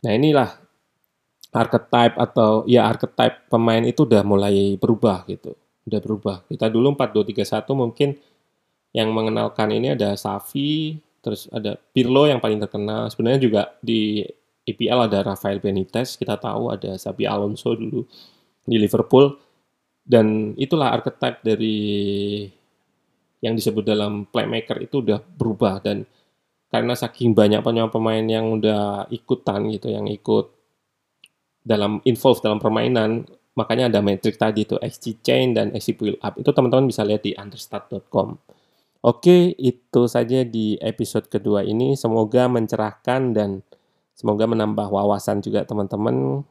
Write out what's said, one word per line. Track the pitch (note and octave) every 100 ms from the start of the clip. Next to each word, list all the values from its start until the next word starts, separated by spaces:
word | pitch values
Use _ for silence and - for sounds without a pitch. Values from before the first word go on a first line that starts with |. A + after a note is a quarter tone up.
| B2
Nah, |
inilah | A2 D3+ D3 A#2 - _ _ _ _ _ _ _ _ -
archetype | - - A#2 - A#2+ A#2
atau, | - A#2 - G#2+ A2 -
ya, | A#2+ A2
archetype | A2+ - - A#2 - _
pemain | A#2 A#2 A2+
itu | A#2+ A#2+ C#3+
udah | A2
mulai | G2+ G2+ G2+ G2 G2+ G2
berubah | - A2 A#2+ F#2 -
gitu. | F#2 - - _ _ -
Udah | G#2+
berubah. | G#2 G#2+ G#2 F#2+ _
Kita | - A2+
dulu | A2+ C3
empat | C#3+ B2+
dua | A2 G2+
tiga | G#2
satu | G2+ A2 -
mungkin | C3+ A#2+ A2+ C#3+ C#3 _ _ _ _ _ _ _
yang | - A2
mengenalkan | A2 A2 A2 A2 - G#2+
ini | A2 B2+ C#3+
ada | G#2
Xavi, | G2+ G#2 G2+ - C#3 C#3+ D3+ D#3 D#3 _ _ -
terus | G#2+ -
ada | A#2 G#2+
Pirlo | G2+ _ - A#2+ C3 D3+
yang | B2+
paling | A2+ G#2+
terkenal. | G#2+ G#2+ G#2 G#2+ A2+
Sebenarnya | - A2+ C3+
juga | B2+ G#2 - -
di | A#2 A2+ G#2+ G#2+ - - _ _
E | - G#2
P | A#2
L | B2 A#2
ada | G2+ G2+
Rafael | G2 G#2 G2
Benitez, | G#2 G2 F#2+ A#2 B2+ -
kita | - G#2
tahu | - G#2+ A#2+
ada | G#2+ G2+ F#2+
Xabi | - - G2+
Alonso | G#2 G2+ G#2+ -
dulu | A2+ A2+ A#2+ A2+ - - _ _ _
di | - A#2
Liverpool. | G#2 A#2+ A#2 B2+ C#3 C#3 _ _ _ _ _ _
Dan | - A#2+ G#2+ G#2+ G#2+ -
itulah | C3+ E3 C3+
archetype | A#2 C3 - B2+ A#2 A2
dari | G#2+ A2+ G#2+ G#2 G#2 G2+ G2+ G2+ G#2 G2+ _ _ _ _ _ _ _ _ _
yang | A#2 A2+
disebut | A2 G#2+ G#2
dalam | G#2+ G#2 G#2 G2+
playmaker | A#2 G#2+ A2+ - -
itu | - C#3+
udah | A2 G#2
berubah. | - - B2 G#2 A2+ F#2+
Dan | G#2 G2+ G#2 _ _ _ _ _ _
karena | A#2+ A#2
saking | B2 A#2+ - A#2+
banyak | G#2+ G#2 G#2+
pemain-pemain | A2+ A#2 A2+ A2+ A2 A2 A2
yang | A2 A2 A2
udah | G#2+ G#2 G#2 G2+ G2
ikutan | A2+ _ B2 - G#2 G#2+
gitu, | G#2+ B2 G#2+
yang | G#2
ikut | G#2 - G#2+ - _ _ _ _ _ _ _ _ _ _ _
dalam, | - G#2+ G#2 G#2
involve | - A#2 C3+ A#2
dalam | A2 G#2+
permainan, | A2 A2 A#2 B2 G#2+ A#2 - _ _ -
makanya | A2 A#2 B2
ada | G#2+
metrik | G2+ G2 A2 -
tadi | A2 G#2+ G#2+
itu, | -
X | - -
G | - A2
chain | - B2+ C3 A2+
dan | G#2
X | G#2 -
G | A2
build | G#2 -
up. | G#2+ -
Itu | C3
teman-teman | C#3+ B2+ B2 C3+
bisa | A2+ G#2
lihat | G#2+
di | G2+ F#2+
understat | G2+ - - G#2 -
dot | G2 -
com. | A2 G2+ - _ - _ _ _ _ A#2+
Oke, | A#2 F3 F3+ F3 E3+
itu | C3 B2 _ B2 A#2+
saja | A#2+ A#2 C3
di | B2 A2+ G#2+ G#2
episode | F#2+ A2+ A2 - -
kedua | - G2 G2+
ini. | G2+ G#2+ C3 C#3
Semoga | A#2+ A2+ A2 B2 B2+
mencerahkan | B2 A2 A2 G#2+ - - B2+ C3
dan | A2 G#2 F#2+ - _ _ _ _
semoga | _ - G#2 A2
menambah | A2+ G#2+ G#2 G#2
wawasan | G2 G#2 G2+ - G#2
juga | G2+ G#2
teman-teman. | - A2 G2 G#2+ A2 B2+ C3+ C3+ C#3+